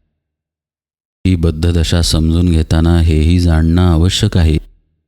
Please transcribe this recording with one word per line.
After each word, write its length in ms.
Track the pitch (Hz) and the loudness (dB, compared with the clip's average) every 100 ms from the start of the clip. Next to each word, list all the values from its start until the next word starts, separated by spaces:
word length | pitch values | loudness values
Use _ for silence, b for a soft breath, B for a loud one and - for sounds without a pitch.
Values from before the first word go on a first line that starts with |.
| _ _ _ _ _ _ _ _ _ _ _ _ 92 | _ _ _ _ _ _ _ _ _ _ _ _ -4
ही 100 | 90 | -2
बद्ध 360 | 82 78 87 | -2 -2 -2
दशा 300 | 85 78 87 | -2 -2 -2
समजून 480 | 82 80 80 82 90 | -2 0 0 0 0
घेताना 500 | 80 82 80 82 85 | 0 0 0 2 2
हेही 400 | 82 78 78 90 | 2 0 0 0
जाणणं 520 | 85 80 80 85 90 | 0 0 0 2 2
आवश्यक 440 | 80 90 - 104 92 | 2 0 -2 -2 0
आहे 220 | 80 78 - _ _ _ | 0 0 -4 _ _ _